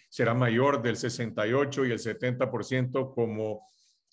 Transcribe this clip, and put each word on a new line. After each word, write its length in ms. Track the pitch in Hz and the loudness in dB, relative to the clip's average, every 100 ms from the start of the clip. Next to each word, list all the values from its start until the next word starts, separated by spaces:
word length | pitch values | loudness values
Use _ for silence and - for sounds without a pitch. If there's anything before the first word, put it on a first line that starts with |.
| _ | _
será 240 | - 113 | 0 2
mayor 480 | 123 120 117 143 135 | 4 4 4 4 4
del 160 | 117 110 | 0 -2
sesenta 500 | 123 - 113 117 107 | -2 -4 -4 -2 0
y 60 | |
ocho 320 | 135 135 135 131 | 2 0 0 0
y 60 | |
el 80 | 110 | -2
setenta 520 | 113 107 127 123 131 | -4 -4 -2 0 -2
por 140 | 117 - | -2 -2
ciento 480 | 131 127 135 131 | -2 0 -2 -2
como 560 | 123 113 107 110 104 - _ _ _ _ | -2 -2 -2 -4 -6 -12 _ _ _ _